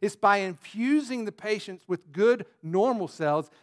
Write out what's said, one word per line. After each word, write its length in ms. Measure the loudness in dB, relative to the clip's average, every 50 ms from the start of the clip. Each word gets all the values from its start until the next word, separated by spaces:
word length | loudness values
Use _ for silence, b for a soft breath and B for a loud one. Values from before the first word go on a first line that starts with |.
it's 140 | -6 -6 -2
by 220 | 2 2 4 4
infusing 880 | 4 0 -4 -6 -10 -14 -14 -8 -4 0 2 2 2 0 -2 -6 -6 -8
the 60 | -8
patients 520 | -10 -8 -6 -6 -4 -4 -6 -10 -14 -12 _
with 240 | -6 -6 -6 _ -8
good, 340 | -2 2 4 4 4 2 -2 -12 _ _
normal 460 | -8 -2 0 2 2 2 2 0 -4
cells 420 | -6 -6 -4 -2 0 0 0 -2 -6 B B